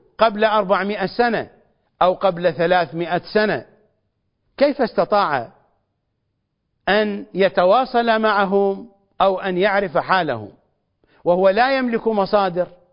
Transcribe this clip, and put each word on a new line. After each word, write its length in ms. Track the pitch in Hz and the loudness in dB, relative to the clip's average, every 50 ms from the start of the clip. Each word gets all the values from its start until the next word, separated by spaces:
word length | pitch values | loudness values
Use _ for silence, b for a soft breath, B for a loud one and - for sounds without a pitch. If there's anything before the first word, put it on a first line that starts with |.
| _ _ _ | _ _ _
قبل 260 | - 214 233 202 208 214 | 2 2 2 2 2 0
أربعمائة 640 | 220 208 220 196 180 196 180 190 202 208 185 190 | 2 2 2 0 0 0 0 -2 -4 -4 -4 -6
سنة 440 | 180 - - 240 240 214 160 113 - _ _ _ _ _ _ _ _ _ - | -6 -2 -2 -2 0 0 -2 -6 -8 _ _ _ _ _ _ _ _ _ 0
أو 120 | 170 180 180 | 0 0 2
قبل 400 | - - 190 180 175 175 175 160 | 2 0 -2 0 0 -2 -2 0
ثلاثمائة 680 | 131 165 170 180 180 170 - 160 165 175 160 180 170 - - - | 0 0 2 2 0 0 -2 -4 -8 -6 -4 -4 -6 -4 -2 -2
سنة، 320 | 214 214 202 165 123 - _ _ _ _ _ _ _ _ _ _ _ _ _ _ _ _ _ _ | -2 0 0 -2 -4 -6 _ _ _ _ _ _ _ _ _ _ _ _ _ _ _ _ _ _
كيف 240 | - 269 294 262 - | 0 0 0 2 0
استطاع 680 | 240 - - - 170 - 214 202 190 160 147 127 113 - - _ _ _ _ _ _ _ _ _ _ _ _ _ _ _ _ _ _ _ _ _ _ _ _ _ - - | -4 -4 -2 -2 -2 0 0 0 0 0 -2 -4 -4 -6 -14 _ _ _ _ _ _ _ _ _ _ _ _ _ _ _ _ _ _ _ _ _ _ _ _ _ -2 0
أن 360 | 196 214 214 208 202 208 - - - | 0 0 0 -2 -4 -8 -10 -8 -2
يتواصل 840 | 175 196 180 - 196 180 185 208 254 262 - - 233 233 226 220 220 | 0 0 0 2 2 2 4 4 2 2 0 0 0 2 2 0 2
معهم 720 | 220 214 202 202 196 185 202 202 202 196 196 196 - - _ _ _ _ _ - | 2 2 2 2 0 0 2 0 0 0 -2 -4 -8 -18 _ _ _ _ _ 0
أو 180 | 180 196 190 180 | 0 0 0 0
أن 180 | 196 190 185 | -4 -4 -2
يعرف 400 | 175 196 214 196 202 202 175 143 | 0 0 0 0 0 -2 -2 -2
حالهم 540 | 165 135 - 185 185 170 147 123 110 107 98 - _ _ _ _ _ _ _ _ _ _ b b b b | -4 -2 0 0 0 0 -2 -4 -6 -8 -14 -18 _ _ _ _ _ _ _ _ _ _ b b b b
وهو 260 | 160 175 180 190 190 | 0 2 4 4 4
لا 280 | 190 214 247 269 277 | 4 4 2 2 0
يملك 300 | 262 254 240 226 214 - | 0 -2 -2 -4 -2 -2
مصادر 600 | 226 220 202 190 - 214 208 196 185 165 180 175 - - - _ _ | -2 0 0 0 2 2 0 0 0 -2 -4 -6 -6 -8 -20 _ _